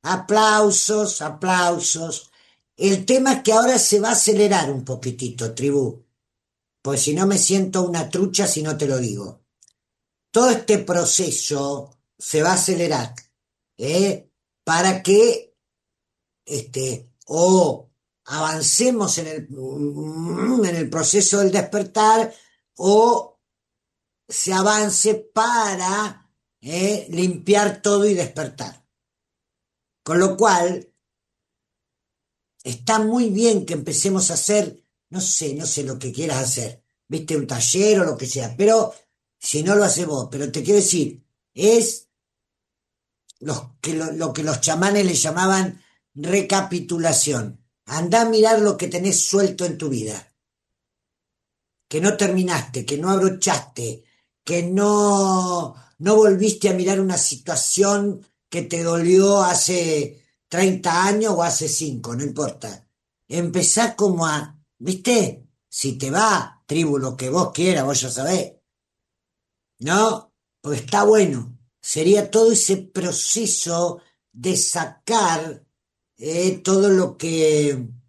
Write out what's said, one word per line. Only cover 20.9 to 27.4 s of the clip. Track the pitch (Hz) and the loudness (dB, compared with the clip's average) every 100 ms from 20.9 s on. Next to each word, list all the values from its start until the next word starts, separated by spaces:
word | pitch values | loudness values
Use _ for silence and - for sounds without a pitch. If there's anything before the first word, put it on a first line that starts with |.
| 160 160 202 - 202 | -2 2 2 2 2
del | 196 | 2
despertar, | 196 202 208 190 - 214 220 226 - _ _ _ - | 2 -2 -4 -4 2 4 4 2 -6 _ _ _ -2
o | 180 208 226 - - _ _ _ _ _ _ _ _ _ _ | 4 6 6 2 -2 _ _ _ _ _ _ _ _ _ _
se | - - | -6 0
avance | 185 196 214 208 196 214 214 | 2 4 2 2 2 2 0
para, | - - 226 240 214 185 185 202 208 190 _ _ _ _ | -2 -2 2 2 0 -2 -2 -2 -4 -10 _ _ _ _
¿eh? | 120 170 190 208 - | -8 -2 -2 -2 -4
limpiar | 165 180 170 | -2 -2 -2